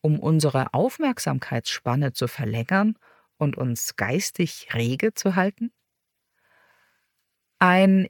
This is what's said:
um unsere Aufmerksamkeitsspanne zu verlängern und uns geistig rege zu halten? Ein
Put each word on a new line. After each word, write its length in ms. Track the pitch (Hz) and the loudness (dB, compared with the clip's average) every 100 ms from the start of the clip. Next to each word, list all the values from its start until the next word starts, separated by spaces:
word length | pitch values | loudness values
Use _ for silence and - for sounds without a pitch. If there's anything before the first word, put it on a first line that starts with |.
um 180 | 156 151 | 2 2
unsere 540 | 156 160 151 135 131 | 2 2 2 0 0
Aufmerksamkeitsspanne 1400 | - 233 - 302 240 - 135 - 120 - - - 123 139 | 0 -2 0 -2 -2 -4 -4 -4 -6 -6 -6 -2 0 0
zu 160 | - 123 | -2 -6
verlängern 720 | - 113 113 117 190 214 220 _ _ _ _ | -4 -6 -4 0 0 0 -2 _ _ _ _
und 180 | 147 - | -4 -2
uns 400 | 127 120 - - | -4 -4 -6 -6
geistig 760 | 104 147 - - 170 - - | -2 -2 -4 -4 -4 -4 -8
rege 400 | 117 117 131 220 | -4 -2 0 -2
zu 240 | - 196 185 | -2 -2 0
halten? 340 | 190 - 233 _ _ _ _ _ _ _ _ _ _ _ _ _ _ _ _ _ _ _ | 0 -2 -10 _ _ _ _ _ _ _ _ _ _ _ _ _ _ _ _ _ _ _
Ein 480 | 180 185 196 190 185 | 4 6 6 4 2